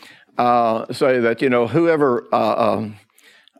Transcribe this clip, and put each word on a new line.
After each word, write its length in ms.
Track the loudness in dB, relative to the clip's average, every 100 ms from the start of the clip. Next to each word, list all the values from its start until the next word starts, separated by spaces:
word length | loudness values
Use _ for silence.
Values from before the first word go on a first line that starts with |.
| -20 -20 _ -4
uh, 560 | 0 2 0 -2 -6
say 280 | -2 0 2
that, 200 | 0 0
you 80 | 0
know, 180 | 0 0
whoever, 640 | 0 0 2 0 -2 -2
uh, 440 | -2 0 0 0
um, 220 | -2 -6 -14 _ _ -20 _ _